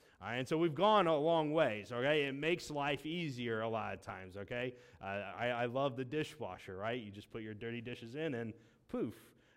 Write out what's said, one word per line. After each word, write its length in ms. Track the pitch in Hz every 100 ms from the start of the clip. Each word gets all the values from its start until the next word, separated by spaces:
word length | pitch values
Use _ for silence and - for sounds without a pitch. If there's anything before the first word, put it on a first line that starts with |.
| _ -
All 80 | 98
right, 80 | 123
and 100 | 131
so 100 | 160
we've 160 | 170
gone 340 | 147 208 214 170
a 80 | 151
long 360 | 156 165 151
ways, 400 | 156 139 104 98
okay? 320 | 120 135 151
It 120 | 139 139
makes 360 | 156 180 -
life 340 | 147 143 147 156
easier 560 | 175 160 123 117 110
a 80 | 113
lot 240 | 110 104
of 80 | 95
times, 360 | - 95 92 98
okay? 360 | 98 123 127 123 - -
Uh, 180 | 98 101 98 92
I, 100 | 120
I 180 | 120 123
love 320 | 131 139 123
the 80 | 127
dishwasher, 720 | 151 151 - 98 90 - 92
right? 220 | 110 127
You 120 | 104
just 180 | 101 -
put 120 | 117
your 120 | 110
dirty 280 | 107 117 117
dishes 340 | 117 120 117 139
in 180 | 160
and 200 | 117 113 - - _ -
poof, 260 | 247 135 - - - _